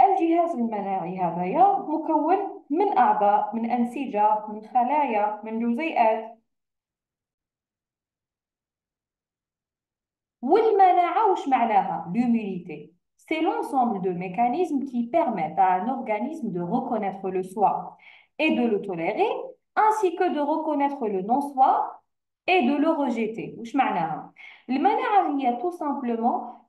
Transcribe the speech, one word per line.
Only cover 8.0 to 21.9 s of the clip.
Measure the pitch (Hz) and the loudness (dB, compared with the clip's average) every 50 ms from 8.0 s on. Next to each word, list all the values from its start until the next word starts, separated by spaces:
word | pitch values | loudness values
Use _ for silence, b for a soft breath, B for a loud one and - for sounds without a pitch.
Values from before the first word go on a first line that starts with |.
| _ _ _ _ _ _ _ _ _ _ _ _ _ _ _ _ _ _ _ _ _ _ _ _ _ _ _ _ _ _ _ _ _ _ _ _ _ _ _ _ _ _ _ _ _ _ _ _ 233 | _ _ _ _ _ _ _ _ _ _ _ _ _ _ _ _ _ _ _ _ _ _ _ _ _ _ _ _ _ _ _ _ _ _ _ _ _ _ _ _ _ _ _ _ _ _ _ _ 0
والمناعة | 269 349 453 440 440 403 392 381 359 359 359 349 330 349 403 453 392 359 | 2 4 4 4 4 6 6 6 6 6 4 2 2 2 2 2 4 2
وش | - - 277 | 0 2 0
معناها؟ | 262 233 233 226 208 196 180 185 170 170 170 170 185 | 2 2 2 2 2 2 2 0 -4 -6 -6 -4 -2
L'immunité. | 233 254 240 233 226 202 190 185 175 - - - - - - _ _ _ _ _ | 0 0 2 2 0 0 -4 -6 -8 -8 -10 -12 -12 -14 -18 _ _ _ _ _
C'est | _ _ - 320 320 | _ _ -6 -4 -2
l'ensemble | 330 381 453 453 370 - 285 262 240 226 208 190 180 | 0 -2 -2 -2 -4 -2 0 0 2 2 0 -2 -2
de | 190 | -4
mécanismes | 175 175 185 180 - 233 240 247 269 339 359 320 294 254 - - | -4 -4 -6 -6 -2 0 0 0 2 0 -2 -2 -2 -4 -4 -4
qui | 247 240 233 - - | -4 -4 -4 0 0
permettent | 339 - 247 208 180 165 - - - | 2 2 2 0 -2 -4 -4 0 2
à | 190 185 180 185 | 2 4 4 2
un | 214 240 | 0 -2
organisme | 269 247 - 220 214 208 233 294 320 - 233 196 170 | -4 -4 -4 -4 -4 -4 -4 -6 -6 -8 -8 -6 -4
de | 175 175 175 226 | -4 -4 -2 -2
reconnaître | 254 247 254 240 208 202 190 185 - 190 185 185 | -4 -2 -2 -4 -4 -4 -4 -6 -6 -8 -4 -4
le | 185 185 | -4 -6
soi | - - 220 196 170 - - - - B B B B B B B B _ - | -6 -2 0 2 2 2 0 -6 -10 B B B B B B B B _ -2
et | 302 311 226 233 | 0 0 2 2
de | 247 220 208 | 2 0 0
le | 196 - 196 | -2 -2 -4
tolérer, | 180 165 160 185 220 320 392 480 523 508 - - - _ _ _ _ - 427 | -6 -4 -4 -4 0 0 0 0 0 -4 -8 -12 -14 _ _ _ _ 2 4
ainsi | 427 427 - 392 359 339 - | 4 4 2 0 -2 0 0
que | 370 339 254 | 0 0 0
de | 294 285 277 311 | 0 -2 -2 -2
reconnaître | 320 311 311 302 277 285 285 285 - 240 202 196 | -2 -2 -2 0 0 0 -2 -2 -4 -4 -4 -2
le | 185 185 | -4 0
non-soi | 208 240 277 277 285 - 254 262 339 381 - - - | 0 0 0 0 -2 2 4 4 4 4 2 0 -4